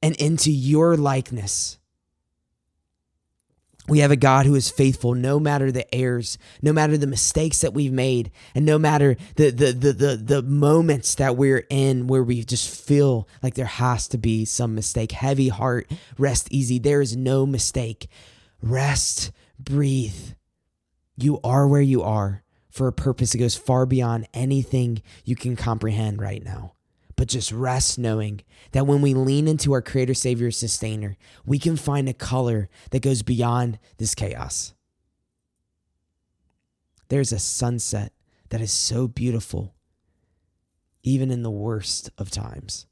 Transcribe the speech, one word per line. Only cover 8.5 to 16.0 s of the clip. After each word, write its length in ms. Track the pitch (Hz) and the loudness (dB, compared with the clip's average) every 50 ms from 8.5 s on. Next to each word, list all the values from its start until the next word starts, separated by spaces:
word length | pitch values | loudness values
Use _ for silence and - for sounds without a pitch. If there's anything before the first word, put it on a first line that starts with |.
| _ | _
and 100 | 127 147 | 2 4
no 140 | 151 151 156 | 4 4 4
matter 380 | 156 151 151 147 143 139 127 110 - - - | 4 4 4 6 6 4 4 2 -2 -12 2
the, 160 | - 151 143 | 4 4 4
the, 220 | 123 120 143 135 123 | 6 4 2 2 2
the, 200 | 123 123 143 139 | 4 2 2 4
the, 240 | 92 139 143 131 | 4 2 2 2
the 260 | 110 107 113 143 139 127 | 0 0 0 0 0 2
moments 760 | 131 139 143 147 147 151 165 170 165 147 135 113 - - | 0 0 2 4 6 6 6 6 4 2 0 0 -4 -2
that 200 | - 143 135 123 | 0 0 0 2
we're 300 | 123 139 139 135 123 - _ | 2 4 4 4 2 0 _
in 380 | 143 135 135 135 135 127 123 | 0 0 2 2 2 0 0
where 160 | 127 135 131 123 | 0 2 2 2
we 220 | 117 123 120 113 | 2 0 -2 -2
just 260 | 117 123 117 - - | -4 -4 -4 -4 -6
feel 560 | - - - - 143 143 143 139 127 117 101 _ - - - | -10 -14 -2 2 4 4 4 4 2 0 -2 _ -6 -2 -2
like 120 | 127 - | -2 -2
there 120 | - 131 | -2 -6
has 400 | 107 - - 120 127 123 113 - - | -6 -4 -2 0 0 0 -2 -4 -6
to 100 | - 120 | -6 -2
be 260 | 113 117 110 110 110 | 0 0 0 0 -2
some 320 | 110 - - 120 117 110 | -2 -2 -2 -2 -2 -2
mistake. 340 | 110 104 - - 120 110 110 | -4 -6 -4 -4 -4 -4 -4
Heavy 380 | - - - 131 139 135 135 127 | -6 -4 -2 -2 0 2 0 0
heart, 420 | 101 92 113 131 123 123 - _ - 170 | 0 -2 -2 -2 -2 -4 -4 _ -12 -14